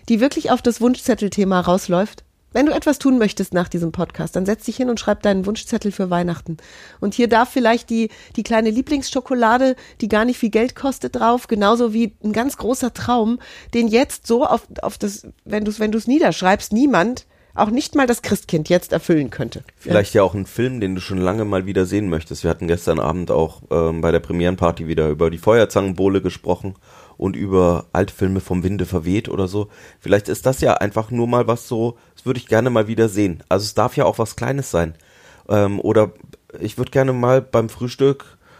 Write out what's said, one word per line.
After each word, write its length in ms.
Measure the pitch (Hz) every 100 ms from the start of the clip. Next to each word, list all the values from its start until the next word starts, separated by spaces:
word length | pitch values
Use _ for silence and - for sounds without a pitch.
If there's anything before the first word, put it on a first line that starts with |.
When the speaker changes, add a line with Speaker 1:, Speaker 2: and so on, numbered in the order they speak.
| -
Speaker 1:
die 140 | 226
wirklich 300 | 269 320 -
auf 100 | 247
das 180 | 247 226
Wunschzettel-Thema 800 | 240 247 - 214 202 208 190 185
rausläuft. 640 | 170 185 - 175 214 - - _ _
Wenn 140 | - 294
du 40 |
etwas 260 | 302 302 285
tun 200 | 269 254
möchtest 360 | 214 - 190
nach 140 | 180 175
diesem 240 | 175 165
Podcast, 460 | 170 170 - 156 180
dann 80 | 185
setz 200 | 214 -
dich 120 | 226
hin 120 | 254
und 120 | 226
schreib 200 | - 208
deinen 240 | 208 190 190
Wunschzettel 460 | 220 - 220 208
für 180 | 196 185
Weihnachten. 480 | 175 175 165 - 160 - - - -
Und 120 | 202
hier 140 | - 233
darf 220 | 226 247
vielleicht 400 | 269 226 233 -
die, 200 | 226 220 - - -
die 60 |
kleine 260 | 214 220 220
Lieblingsschokolade, 1080 | 214 269 285 254 269 247 254 226 247 262 254 - -
die 80 | 208
gar 160 | 214
nicht 140 | 240 240
viel 140 | 226
Geld 240 | 214 240 -
kostet, 420 | 277 - 247 247
drauf, 300 | 226 240 -
genauso 440 | 214 202 233 233
wie 240 | 220 233 -
ein 80 | 214
ganz 240 | 214 262 -
großer 380 | 202 262 247
Traum, 460 | - - 240 220 247 - - -
den 160 | 233 233
jetzt 380 | 226 285 - -
so 180 | 233 302
auf, 200 | 226 - -
auf 160 | - -
das, 300 | 208 202 - -
wenn 220 | - 214 208
du's, 160 | 208
wenn 100 | 214
du's 160 | 220 226
niederschreibst, 640 | 294 262 160 185 208 -
niemand, 540 | 214 285 190 208 254 - _ _
auch 160 | - 214
nicht 260 | 247 - 294
mal 120 | 254
das 140 | 233
Christkind 480 | - 202 - 160 151
jetzt 240 | 175 -
erfüllen 360 | - - 160 127
könnte. 360 | - 117 - - _
Speaker 2:
Vielleicht 380 | - 104 98
Speaker 1:
Ja. 80 | 107
Speaker 2:
ja 20 | 95
auch 80 |
ein 120 | 101 95
Film, 340 | - 127 127
den 160 | 95 92
du 60 |
schon 160 | - 95
lange 260 | 90 107
mal 220 | 104 95 92
wieder 200 | 95 92
sehen 220 | 101 101
möchtest. 360 | 80 - - 82
Wir 40 |
hatten 160 | 82 82
gestern 280 | 85 - 80
Abend 320 | 55 87 85
auch, 340 | - 82 - -
ähm, 300 | 85 82 82
bei 120 | 82
der 100 | 82
Premierenparty 640 | - 85 87 92 85 85 82
wieder 220 | 80 78
über 200 | 76 82
die 80 | 82
Feuerzangenbowle 840 | 107 117 104 101 95 87 98 95
gesprochen 540 | 90 - - 90 98 95 _ - - -
und 180 | 98 78
über 520 | 98 95 90 85 -
Altfilme 480 | - 101 - 95 95
vom 240 | - 90
Winde 220 | 92 101 90
verweht 420 | 92 82 101 -
oder 220 | 85 92
so. 180 | 104 101 - - _
Vielleicht 300 | - 101 -
ist 160 | 104 127
das 160 | 131
ja 140 | 131 -
einfach 360 | 104 110 107
nur 160 | 120 117
mal 180 | 123 113
was 220 | 120 -
so, 300 | 117 117 - _ _
das 100 | 120
würde 140 | 127
ich 80 | -
gerne 220 | 110 127
mal 180 | 117 107
wieder 220 | 110 113
sehen. 340 | 98 101 82 -
Also 160 | 98 101
es 80 |
darf 240 | - 113 -
ja 80 | 151
auch 120 | -
was 200 | 110 -
Kleines 340 | 120 139 135
sein. 240 | 85 82 80 _ _ - - -
Ähm, 320 | 104 101 101
oder 320 | - 110 104 - - - _ -
ich 200 | 107 -
würd 160 | 127
gerne 180 | 139 135
mal 300 | 127 123 131
beim 260 | 131 117 113
Frühstück, 680 | - 123 - 139 135 - _ _